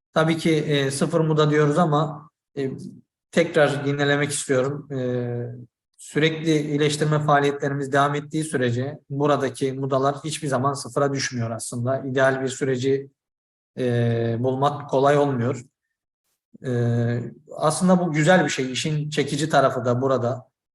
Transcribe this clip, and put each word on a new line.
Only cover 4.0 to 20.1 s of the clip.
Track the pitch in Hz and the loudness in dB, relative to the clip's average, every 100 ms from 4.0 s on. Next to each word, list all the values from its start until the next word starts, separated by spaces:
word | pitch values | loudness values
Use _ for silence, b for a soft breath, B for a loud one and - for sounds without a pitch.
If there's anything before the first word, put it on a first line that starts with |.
| 143 143 143 | 2 2 0
istiyorum. | - - 131 135 147 151 | -4 0 0 0 -4 -8
Ee, | 135 127 123 123 120 120 123 123 _ _ _ | -6 -4 -4 -4 -6 -8 -12 -16 _ _ _
sürekli | - 147 156 160 160 151 | -6 0 0 0 0 0
iyileştirme | 147 147 151 147 151 151 | 0 0 0 0 0 0
faaliyetlerimiz | 151 143 143 143 143 139 135 | 2 2 2 0 -2 -4 0
devam | 139 143 | 2 2
ettiği | 147 147 156 | 0 -4 -6
sürece | 156 143 123 120 139 151 - | -4 0 0 0 -4 -8 -8
buradaki | 139 147 139 127 117 135 | -2 2 2 0 -2 -4
mudalar | 131 135 135 139 139 | -4 -2 0 0 -2
hiçbir | 156 - 147 | -6 -6 -2
zaman | 127 139 | 0 0
sıfıra | 139 123 147 143 | -2 -4 -2 0
düşmüyor | 135 - 123 113 | 0 -4 -4 -6
aslında. | 113 - 123 123 135 | -6 -8 -6 -4 -4
İdeal | 135 131 135 127 | -2 2 2 2
bir | 131 | -4
süreci, | 123 135 127 135 135 139 _ _ _ _ _ _ - | -4 -2 0 0 -2 -4 _ _ _ _ _ _ -4
e, | 123 120 117 117 117 117 | -2 0 0 0 -2 -2
bulmak | 127 131 143 - - | -2 0 0 -2 -2
kolay | 135 139 147 | 2 4 4
olmuyor. | 143 127 117 120 - _ _ _ _ _ _ _ _ - 135 | 4 0 -2 -4 -10 _ _ _ _ _ _ _ _ -12 -4
Ee, | 120 120 120 117 120 123 - - - | -2 0 0 0 -2 -6 -12 -16 -2
aslında | 151 156 185 180 | -2 2 4 4
bu | 175 | 2
güzel | 151 156 185 | 2 4 6
bir | 147 | 4
şey. | - 131 | -2 -4
İşin | 123 156 151 147 | -4 -4 -4 -4
çekici | - 139 135 151 | -2 -2 -2 0
tarafı | 151 131 127 | 2 2 2
da | 123 120 | 0 0
burada. | 135 | 2